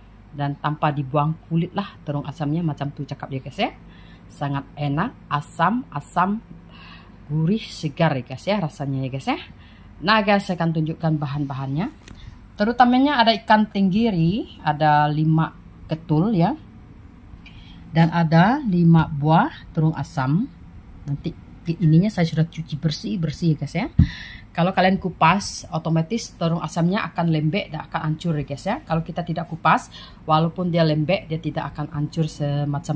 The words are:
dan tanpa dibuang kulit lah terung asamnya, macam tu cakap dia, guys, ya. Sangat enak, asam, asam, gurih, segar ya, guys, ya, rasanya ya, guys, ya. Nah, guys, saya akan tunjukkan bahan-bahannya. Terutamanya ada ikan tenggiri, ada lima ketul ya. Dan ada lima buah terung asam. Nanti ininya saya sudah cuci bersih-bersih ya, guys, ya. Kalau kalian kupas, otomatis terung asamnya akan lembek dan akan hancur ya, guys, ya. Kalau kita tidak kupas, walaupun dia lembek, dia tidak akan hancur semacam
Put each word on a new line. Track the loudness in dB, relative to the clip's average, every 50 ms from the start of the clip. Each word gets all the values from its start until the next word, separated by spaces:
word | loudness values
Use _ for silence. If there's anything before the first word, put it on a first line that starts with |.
| -20 -20 -20 -20 -20 -18 -8
dan | -6 -6 -6 -6 -4
tanpa | -4 -6 -4 0 -2 -2
dibuang | 0 -2 -6 -2 -2 0 0 0 -2 -6 -6 -4
kulit | -2 -2 -2 -2
lah | -4 -6 -8 -8 -12 -14 -10
terung | -8 -6 -6 -6 -8
asamnya, | -8 -6 -4 -4 -2 -2 -2 -2
macam | -4 -4 -6 -8
tu | -8 -10 -10 -10
cakap | -10 -10 -10 -8
dia, | -8 -10
guys, | -10 -10 -4
ya. | -4 -4 -4 -4 -10 -18 -20 -20 -20 -20 -20 -20 -20 -20 -20
Sangat | -10 -8 -6 -4 -4 -4 -6 -8 -8
enak, | -6 -4 -2 -2 -2 -2 -4 -6 -12 -8 -4
asam, | -4 -4 -4 -6 -2 0 2 2 2 0 -4 -6
asam, | -10 -10 -10 -4 0 0 0 2 0 -4 -6 -12 -20 -20 -20 -20 -20 -20 -20 -20 -20 -20 -20 -20 -20 -20 -10 -6
gurih, | -2 0 2 2 0 0 -2
segar | -8 -10 -8 -8 -8 -2 0 0 2 2 -2
ya, | -6 -8
guys, | -12 -8 -4
ya, | -2 -2 -2
rasanya | -2 -4 -6 -6 -6 -4 -4 -4 -4 -4
ya, | -6
guys, | -6 -4 -4
ya. | -4 -6 -6 -14 -20 -20 -20 -20 -20 -20 -20 -20 -16 -6
Nah, | 0 2 2 2
guys, | 4 4 2 2 2
saya | -2 -2 0
akan | 0 0 0 0
tunjukkan | -2 -2 -4 -2 0 0 0 0
bahan-bahannya. | -2 -4 -4 -4 -4 -4 -4 -6 -6 -4 -2 -2 -4 -4 -6 -12 -20 -20 -20 -18 -18 -18 -20 -20 -20 -20 -4
Terutamanya | -2 -2 -2 4 4 4 4 4 2 2 2 2 2
ada | 2 2 2
ikan | 0 2 4 4 4 4
tenggiri, | 2 0 0 0 2 2 2 2 2 2 2 2 2 2 0 -4 -8 -12 -6
ada | -4 -4 0 2 4 4 4 4 4 2
lima | 2 0 2 2 2 2 2 0 -4 -12 -20 -20 -20 -20 -10 -8
ketul | -8 -8 -2 0 2 2 2 2 2 2
ya. | 2 2 2 -4 -8 -16 -20 -20 -20 -20 -20 -20 -20 -20 -20 -20 -20 -20 -20 -20 -20 -20 -20 -20 -20 -20 -20 -20 -18 -2
Dan | 2 4 4 4 4
ada | 2 2 4 6 6 6 6 4 2
lima | 0 0 2 4 6 8 8 6 6 2
buah | -2 -2 2 4 4 4 4 2 -2 -8 -16 -8 -2
terung | 0 0 0 0 -2
asam. | -8 -6 -4 -4 0 0 2 0 0 -2 -6 -14 -20 -20 -20 -20 -20 -20 -20 -16
Nanti | -8 -8 -8 -6 -6 -8 -10 -10 -16 -20 -20 -10 -6
ininya | -6 -4 2 4 6 6 6 6 4 2
saya | 0 0 0
sudah | 2 0 0
cuci | -2 -2 -8 -10 -8 -8 -4
bersih-bersih | -2 -2 -2 -2 -4 -6 -4 -2 -4 -4 -4 0 0 0 0 0
ya, |
guys, | -2 -6 -4
ya. | -4 -4 2 4 4 4 4 2 -6 -14 -16 -16 -18 -20 -10 -2
Kalau | 0 0 2
kalian | 4 4 4 4 4 2
kupas, | 0 -4 0 4 4 4 4 4 0 -4 -6 -8 -10 -8 -8
otomatis | -6 -2 0 0 0 0 0 -2 -6 -6 -8 -6 -4
terung | -2 -2 -2 -2
asamnya | -4 -4 -2 0 0 0 0 0
akan | -2 -4 -4 -2 0 0 0
lembek | 2 0 0 -2 -2 -4 -6 -10
dan | -12 -12 -8
akan | -8 -4 -2 -2 -4
hancur | -2 -2 -2 -2 -2
ya, | -4
guys, | -6 -8 -6 -4 -4
ya. | -4 -4 -4
Kalau | -2 -2 -2
kita | -2 -4 -6 -6 -4
tidak | -4 -4 -4 -4 -8
kupas, | -10 0 4 4 4 4 2 -4 -12 -18 -18 -20 -20 -14 -2 2
walaupun | 2 4 4 2 0 -2 -4 0
dia | 2 4 4
lembek, | 4 4 2 2 0 0 -2 -2
dia | -6 -8 -6
tidak | -6 -4 -4 -4 -6 -6 -8
akan | -8 -10 -8
hancur | -4 -4 -4 -4 -2 -2 -2 -2
semacam | -2 -4 -4 -2 0 0 -2 -2 -2 -4 -4 -2 -2